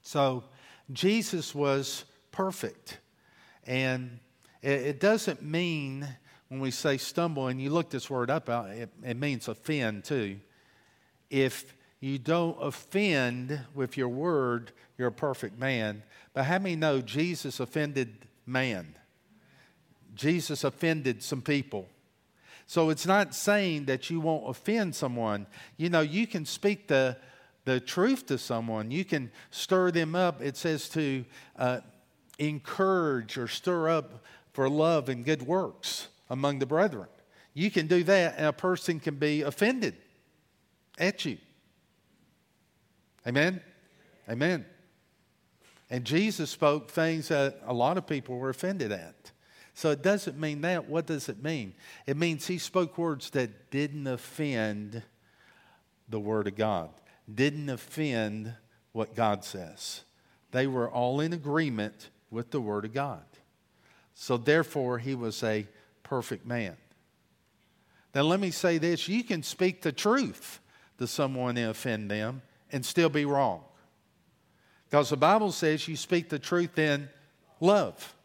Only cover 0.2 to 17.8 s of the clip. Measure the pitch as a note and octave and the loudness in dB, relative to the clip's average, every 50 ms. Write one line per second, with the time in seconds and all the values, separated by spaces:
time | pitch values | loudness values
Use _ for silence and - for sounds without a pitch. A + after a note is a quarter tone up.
0.2 | C#3 C3+ C3 B2 A2+ - - - - - - - _ - C3+ - - F#3+ G#3+ A#3 | 4 4 2 0 -6 -10 -20 -20 -20 -20 -20 -20 _ -12 -6 2 2 4 4 4
1.2 | G#3+ - - E3+ D3+ - - C#3+ D3 C#3 C3+ C3+ C3+ - - - - _ _ _ | 2 0 -4 -4 -4 -4 -2 0 2 4 4 2 0 -2 -6 -10 -12 _ _ _
2.2 | _ _ - - F#3+ F#3+ F#3 - - A2 - - _ - - - _ _ _ _ | _ _ -4 -2 -2 -2 -2 -4 -8 -8 -8 -10 _ -18 -18 -18 _ _ _ _
3.2 | _ _ _ _ - - - _ _ - B2+ C3 C3 C3 B2+ B2+ B2+ B2 A#2+ A#2 | _ _ _ _ -20 -20 -20 _ _ -2 0 0 2 2 0 -2 -4 -10 -14 -18
4.2 | _ _ _ _ _ - _ _ - C3+ C#3 C#3 B2 D3 C#3+ C3+ F#3 G3+ A3 A3 | _ _ _ _ _ -20 _ _ 0 0 0 2 2 -2 0 4 6 6 6 6
5.2 | G#3+ G#3 D#3 - - D3+ D#3 E3 F3+ F3 E3 D3+ C#3 C3+ C3+ C3+ C#3+ C#3+ B2+ - | 2 -2 -4 -4 -6 -2 0 0 0 0 0 -2 -4 -6 -6 -8 -8 -10 -12 -14
6.2 | _ - - - _ _ C3 C3+ C3+ C3 B2 - - D#3 C3+ B2+ - - - - | _ -20 -20 -20 _ _ -6 -4 -2 -2 -2 0 0 0 0 0 -2 -4 -2 0
7.2 | E3+ E3+ D#3 C#3 C3 B2+ B2+ C3 C3+ C#3 D3+ E3 D#3 - - B2+ - - C#3 B2+ | 0 0 0 0 -2 -2 -2 -2 -2 0 0 0 0 0 -4 -8 -6 -4 -2 -2
8.2 | A#2+ A#2+ C#3 D#3+ - - A#2 A#2+ A2 F#2+ G2+ A#2 A#2+ G2+ _ - A2 B2+ A#2+ A#2+ | 0 2 0 0 0 -2 -2 -2 -2 -6 -10 -10 -12 -12 _ -12 -6 -6 -4 -2
9.2 | C#3+ D3 C3+ A#2 - - A2 - - - D#3 D3 B2+ A2 G#2+ G2+ G2 - D3+ C3 | 0 -2 -2 -2 -4 -8 -8 -6 -4 -2 -2 0 0 0 -2 -4 -6 -2 -2 -2
10.2 | A2 G2 G2 G2+ - _ _ _ _ _ _ _ _ _ _ _ _ _ _ _ | -2 -2 -6 -10 -14 _ _ _ _ _ _ _ _ _ _ _ _ _ _ _
11.2 | _ _ C#3+ C3+ C3+ C3 - - - - - _ _ _ _ _ - C3+ C#3 C3+ | _ _ 2 2 2 2 2 -4 -14 -16 -20 _ _ _ _ _ -6 -4 -4 -4
12.2 | A#2+ D3+ D#3+ E3+ E3+ E3 D#3+ - C#3 C#3+ B2+ - - - - G3 G#3 G3+ E3 C#3 | 0 2 2 4 2 0 -2 -2 -4 -6 -6 -6 -14 -4 0 2 2 4 4 4
13.2 | B2+ B2 B2 B2+ B2 B2+ D3 C#3+ B2 - - C#3 C3 - - C#3+ B2+ B2 A#2+ C3 | 4 2 0 -2 -4 -4 -6 -6 -6 -10 -4 -4 -4 -4 -2 -2 -2 -2 -2 -2
14.2 | D#3 F3 E3 D3 C3 B2 A#2+ A#2+ A#2 G#2+ - - - _ _ - B2+ B2 G#2 - | 0 2 2 2 2 2 0 -2 -4 -8 -20 -20 -20 _ _ -2 -2 -2 0 0
15.2 | - D3 C3 - - G#2 G2 A#2 B2+ C3+ C3 A#2+ A2 G#2+ G#2 G#2+ G#2+ _ - - | -2 -2 -2 -2 -6 -10 -6 -2 -2 0 0 0 0 -2 -4 -6 -12 _ -20 -20
16.2 | - _ _ C3+ C3+ C#3 F3 F#3+ G3 F#3+ E3+ D#3+ D#3+ D#3 C#3+ C3+ B2 G#2+ G#2+ C#3+ | -20 _ _ -2 0 2 2 0 0 -2 -2 2 2 2 2 2 0 -2 -2 0
17.2 | D#3+ F3 E3+ - - C#3 B2 - B2+ A#2 - D#3 | 0 0 -2 -4 -6 -8 -6 -6 -6 -2 -2 -2